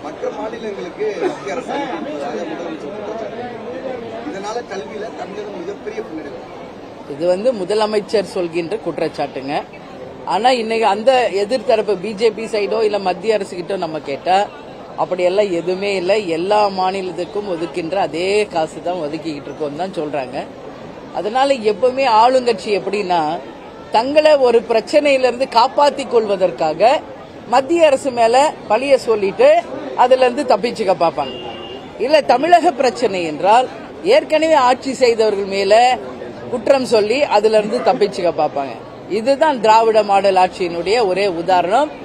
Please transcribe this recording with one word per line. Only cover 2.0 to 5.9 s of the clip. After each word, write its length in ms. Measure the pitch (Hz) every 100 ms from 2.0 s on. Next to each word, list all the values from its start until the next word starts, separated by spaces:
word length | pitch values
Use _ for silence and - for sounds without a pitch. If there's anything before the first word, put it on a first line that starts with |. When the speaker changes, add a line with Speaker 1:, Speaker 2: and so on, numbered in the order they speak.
| 277 294 269 220 170
Speaker 1:
முதலமைச்சர் 420 | 160 170 160 147 208
குற்றம் 240 | - -
சாட்டினார். 400 | - 233 247 220 220 254 262 247 226 226 262
இதனால 280 | 190 202 233 -
கல்வியில 340 | 196 - 147 160 -
தமிழகம் 400 | 180 202 208 190
மிகப்பெரிய 420 | 175 - -